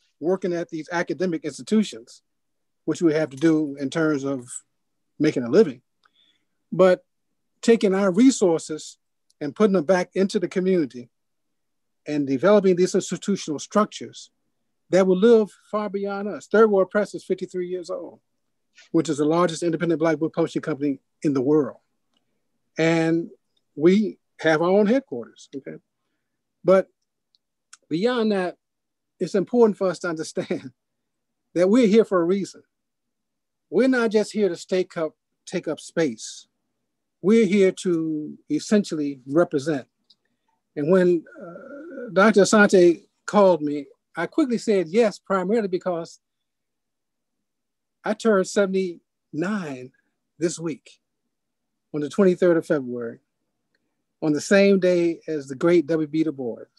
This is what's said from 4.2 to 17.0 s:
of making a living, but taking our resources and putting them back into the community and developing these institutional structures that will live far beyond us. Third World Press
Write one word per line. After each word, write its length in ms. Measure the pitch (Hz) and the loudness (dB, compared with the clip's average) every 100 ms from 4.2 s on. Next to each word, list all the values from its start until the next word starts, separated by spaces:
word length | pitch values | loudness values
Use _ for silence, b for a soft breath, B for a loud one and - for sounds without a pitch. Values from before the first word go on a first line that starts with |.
of 260 | 139 139 123 - _ _ _ _ _ - | -4 -8 -10 -18 _ _ _ _ _ -4
making 260 | 151 147 | -2 -2
a 40 | 117 | 0
living, 320 | 165 190 117 _ _ _ _ _ _ _ _ - | 2 2 0 _ _ _ _ _ _ _ _ -6
but 340 | 160 185 180 _ _ _ _ _ _ | 2 2 2 _ _ _ _ _ _
taking 320 | - 233 208 | 2 2 2
our 160 | 190 202 | 0 0
resources 880 | 175 262 - 185 160 - 156 - - _ _ _ - | 4 4 4 2 0 -4 -12 -14 -20 _ _ _ -12
and 160 | 143 - | -8 0
putting 160 | 214 | 2
them 120 | 190 | 2
back 260 | 143 185 180 | 2 0 0
into 240 | 180 190 214 | -2 -2 -2
the 100 | 170 | -4
community 600 | 190 185 185 135 123 123 _ _ _ _ _ _ _ _ _ - | -4 0 0 -2 -6 -20 _ _ _ _ _ _ _ _ _ -8
and 200 | 147 139 | -4 -2
developing 500 | 135 175 208 190 175 | 0 4 4 4 2
these 180 | 180 | 2
institutional 640 | 196 - 175 - 196 - 139 | 0 -4 -6 -4 -4 -4 -10
structures 720 | - 208 214 - 113 - - _ _ _ _ _ - | -4 -2 -2 -4 -16 -18 -20 _ _ _ _ _ -2
that 160 | 180 190 | 2 2
will 100 | 185 | 4
live 340 | 226 226 208 - _ | 4 4 2 -6 _
far 180 | 208 208 | -8 -6
beyond 400 | 196 196 196 202 | -8 -8 -8 -8
us. 180 | 147 - | -12 0
Third 240 | 202 226 | 4 4
World 200 | 196 185 | 4 0
Press 240 | 208 | -2